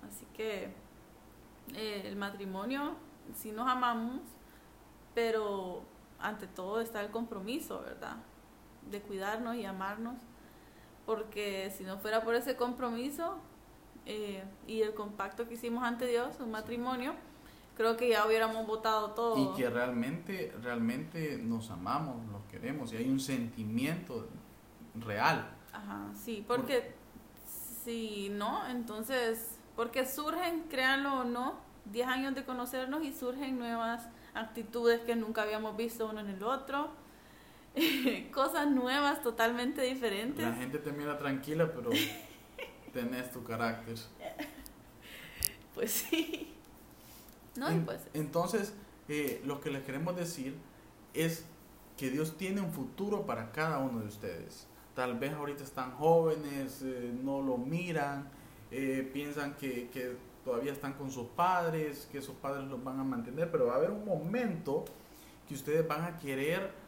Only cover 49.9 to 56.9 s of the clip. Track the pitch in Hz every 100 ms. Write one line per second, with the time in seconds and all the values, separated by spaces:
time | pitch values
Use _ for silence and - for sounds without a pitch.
49.9 | 139 165 180 170 - 131 139 - - -
50.9 | - - - 165 165 - - - - -
51.9 | - 135 135 156 - 185 196 185 139 127
52.9 | - 202 208 - 117 113 - 160 147 135
53.9 | 117 104 98 101 82 - - - - -
54.9 | - 127 117 135 151 147 139 135 - 127
55.9 | 127 151 165 160 151 147 139 135 - 131